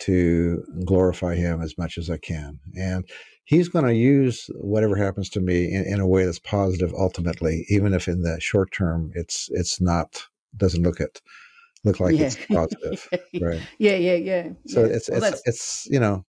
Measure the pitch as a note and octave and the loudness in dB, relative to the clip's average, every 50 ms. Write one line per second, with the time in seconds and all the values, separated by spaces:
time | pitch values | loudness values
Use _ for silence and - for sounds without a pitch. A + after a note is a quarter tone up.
0 | - - F#2+ F2+ F2 E2+ E2+ E2+ E2+ F2 F2 - - - - E2+ F#2 F2+ F#2+ F#2 | -2 2 2 4 4 4 4 4 2 2 0 -2 -6 -8 -8 -6 -2 2 4 4
1 | F#2 F2+ F2 - F2+ F2 F2 F2 F2 F2 E2+ E2 E2 D#2+ - - E2+ D#2+ - E2+ | 4 4 2 0 -2 -2 -2 0 0 0 -2 -2 -6 -8 -6 -6 -8 -6 -6 -6
2 | E2 D#2 E2+ D#2 - - F2 D#2 D2 C#2+ C#2+ C2+ C2+ F2 F#2+ F#2 F#2+ F#2 F#2 F#2 | -6 -6 -6 -6 -6 -8 -8 -8 -8 -10 -14 -16 -18 -14 -10 -6 -4 -4 -4 -4
3 | F#2 - - - - - _ _ _ - D3 E3+ F3+ F3 - E3+ C#3+ B2 A#2 A2 | -6 -8 -12 -20 -20 -20 _ _ _ 2 2 2 2 2 0 0 2 2 2 4
4 | A#2 C3 C#3+ C#3 C3+ C3 A#2 - - - - - D2 G2+ G#2 G#2+ A2 G#2+ G2 G2 | 4 4 4 4 4 2 0 -4 -8 -14 -12 -10 -4 -2 2 2 2 4 2 2
5 | G2+ G2 F#2+ G2+ F#2+ - - G2+ F#2 F2+ F2+ F2+ F2+ F2 F2+ G2 F#2 F#2+ G2 G2+ | 0 0 -2 -4 -6 -4 -4 -2 0 2 2 2 2 0 0 -2 -2 -2 -2 0
6 | G2 F#2 F#2 F#2+ F#2 F2+ E2+ - - - - G2+ G2 F#2+ F2+ E2 F2+ E2 E2+ - | 2 4 4 4 4 2 0 -4 -6 -2 0 0 2 2 0 0 0 -2 0 0
7 | F#2+ F#2 - - E2+ E2+ D#2+ - E2+ D#2+ D#2+ E2 - - G2+ G2+ G2+ G2+ F#2+ F2+ | -2 0 0 -2 -4 -4 -2 -2 -2 -2 -2 -2 0 2 2 2 4 4 2 0
8 | - - F2 F#2 F2 E2+ D#2+ E2+ - - - G2+ F#2+ - - - G2 E2+ D#2+ E2+ | 0 -2 -2 -2 0 -2 -2 -4 -4 0 0 0 0 0 0 -2 0 0 0 -2
9 | D#2+ D#2 F2 F2 E2+ - - - - - - E2+ F2 - - - F2+ F2 E2+ E2+ | -4 -4 -6 -8 -8 -6 -8 -10 -8 -4 -4 -2 -2 -2 -2 0 0 2 2 0
10 | D#2 - - - - - _ _ _ _ - G#2 G2+ F#2 E2 E2+ E2+ F2 - - | 0 -4 -8 -16 -18 -18 _ _ _ _ -2 0 0 2 2 2 2 0 0 -2
11 | D#2 - - - - _ - - - - _ _ - _ _ _ - G#2 F#2 - | -4 -6 -8 -12 -20 _ -20 -20 -20 -20 _ _ -20 _ _ _ 0 2 2 4
12 | F#2 B2+ E3 D3 D#3 C3 B2 - - - G#3+ E3+ E3 - - - - D#3+ F#3 F#3 | 4 4 4 4 2 0 -2 -4 -4 0 0 2 0 0 -2 -6 -8 -8 -8 -8
13 | - - - F3+ - - - F3+ - E3+ E3 E3 - - - - A3 G#3 G3 F#3+ | -8 -6 -6 -6 -6 -8 -6 -4 -2 -2 -2 -4 -6 -10 -4 0 2 2 2 2
14 | E3+ F3+ F3+ E3+ E3 - F#3+ F3 E3+ D#3+ F3+ - - - - B2 A2+ A2+ - A#2 | 2 2 2 0 0 -2 -2 -2 -2 -6 -10 -16 -14 -2 2 2 2 4 2 -2
15 | - - - A#2+ A2+ - - - - B2 A#2+ - - - - - - - C#3+ C3+ | -4 -4 -2 0 0 0 -2 -2 -2 -4 -4 -4 -6 -10 -10 -10 -4 -2 0 2
16 | A#2+ G#2 G2+ F#2+ - _ _ | 2 2 0 -2 -6 _ _